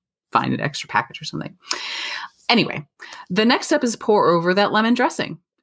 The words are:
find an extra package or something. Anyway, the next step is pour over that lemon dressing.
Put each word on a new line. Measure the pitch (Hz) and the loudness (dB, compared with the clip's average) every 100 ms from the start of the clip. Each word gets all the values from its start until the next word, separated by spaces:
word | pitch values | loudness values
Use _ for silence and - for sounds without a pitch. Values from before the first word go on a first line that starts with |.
| _ _ _ | _ _ _
find | 117 127 | -2 0
an | 120 | -2
extra | 127 - - | -4 -6 -4
package | - - - | -2 -2 -8
or | 156 | -12
something. | - - - - - - - - - - - - | -10 -12 -12 -10 -10 -8 -8 -8 -10 -12 -6 0
Anyway, | 233 - - - _ - - - | 2 2 -2 -12 _ -20 -16 -4
the | 190 226 | 2 2
next | 269 - | 2 2
step | 294 | 0
is | 247 208 | 0 -2
pour | - 208 131 | 2 4 4
over | 170 175 | 4 2
that | 185 202 | 2 2
lemon | 214 226 | 2 2
dressing. | 240 269 - - 160 _ _ | 2 0 -2 -6 -8 _ _